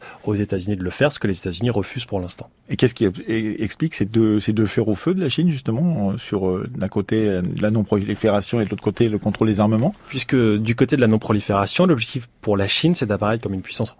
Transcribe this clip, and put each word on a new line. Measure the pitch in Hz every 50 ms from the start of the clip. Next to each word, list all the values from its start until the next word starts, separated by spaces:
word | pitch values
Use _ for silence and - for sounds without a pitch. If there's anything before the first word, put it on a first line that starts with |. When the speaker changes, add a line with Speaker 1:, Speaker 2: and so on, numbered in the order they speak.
| - - - - -
Speaker 1:
aux | - 107
États-Unis | 101 104 98 - 95 87 101 104
de | 92 90
le | 90
faire, | - - 131 147
ce | - -
que | -
les | 107 95 -
États-Unis | - 95 87 85 120 123
refusent | 113 104 92 - - 123 117
pour | - 104 95
l'instant. | 90 90 - - - - _ _ _ -
Speaker 2:
Et | -
qu'est-ce | - - 123 -
qui | - 117
e-, | 95 92 - - - 113 113 110 107 101 - 110
explique | 101 - - - 82 -
ces | - 107
deux, | 98 113 117 113 107 107 107
ces | 101 - 110
deux | 104 110
fers | 101 - - 110 107
au | 104
feu | - - 160 190
de | 190 185
la | 139
Chine, | - - 165 180
justement, | 156 135 - - 113 123 165 175 165 - 101 98
euh, | 98 117
sur, | - - - 98 95 92
euh, | 92 95 - - 127
d'un | 139 95 95
côté, | - 104 98 - 110 110 110
euh, | 104 98 92 90 90 90 -
la | 95 107
non-prolifération | 110 113 104 - 110 101 98 104 107 - - 110 101 101 101 - - 120
et | 107
de | 92
l'autre | 104 98 -
côté, | 107 95 - 120 113
le | 107 101
contrôle | - 107 101 - 113 110
des | 107 95
armements ? | 104 107 110 110 120 175 208 - - -
Speaker 1:
Puisque | - 135 - - -
du | 131 117 110 104 104 110 110 117
côté | - 139 123 -
de | 139
la | 123
non-prolifération, | 110 110 110 - - 113 101 - - 104 98 101 98 - - 175
l'objectif | 185 165 120 107 - - 127 117 - _ _ -
pour | 110 101 98
la | 98 98
Chine, | - - - 160 175
c'est | - 131
d'apparaître | 101 104 95 107 104 113 113 -
comme | 101 98
une | 95 90
puissance | - - - - - - _